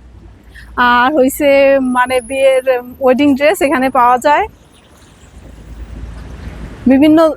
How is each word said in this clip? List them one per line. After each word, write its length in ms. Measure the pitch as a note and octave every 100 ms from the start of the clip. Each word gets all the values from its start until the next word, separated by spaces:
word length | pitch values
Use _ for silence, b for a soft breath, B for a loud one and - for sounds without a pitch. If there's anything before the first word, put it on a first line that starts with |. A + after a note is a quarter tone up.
| - - - - - B B -
আর 380 | B3 B3 B3+ D4+
হইছে 600 | C4 - D4 C#4 C#4 C#4
মানে 420 | B3+ B3 B3 B3+
বিয়ের 600 | B3 C4+ C4+ C4 C4 B3 B3 -
ওয়েডিং 340 | C4 B3+ C#4+
ড্রেস 280 | C4 D4 F#4+
এখানে 280 | C#4 C#4+ C4
পাওয়া 280 | C4 A#3+ B3
যায়। 300 | D4 D4+ G#4+ - _ _ _ _ - - - - - - - - - - - - - - - - - - -
বিভিন্ন, 480 | C4+ D4+ D#4 D#4+